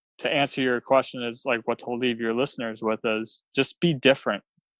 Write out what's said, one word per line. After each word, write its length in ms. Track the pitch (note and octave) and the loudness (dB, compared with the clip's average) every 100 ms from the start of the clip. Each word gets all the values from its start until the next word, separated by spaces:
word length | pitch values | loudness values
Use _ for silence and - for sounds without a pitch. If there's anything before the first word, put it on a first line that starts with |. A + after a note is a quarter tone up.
| _ _ | _ _
to 100 | - | -2
answer 300 | D#3 C#3 - | 0 0 0
your 200 | C3 B2 | 0 0
question 420 | - C3+ B2+ C3+ | 2 2 2 -4
is, 200 | A#2+ A#2 - | -8 -6 -2
like, 160 | A#2+ A2+ | -2 -2
what 140 | A#2 | -4
to 120 | - | -4
leave 280 | A#2+ B2+ A#2 | -2 0 0
your 140 | A#2 | 0
listeners 480 | A2+ C3+ - A#2 A2 | 0 0 -2 -8 -4
with 180 | A2+ A2 | -2 -2
is 400 | A#2+ A2 A2+ - _ - | 0 -2 -4 -10 _ -2
just 240 | - - | -2 0
be 140 | F3 | 0
different, 500 | D3 C3 C3+ - G2+ - _ _ _ | 2 4 4 2 -4 -6 _ _ _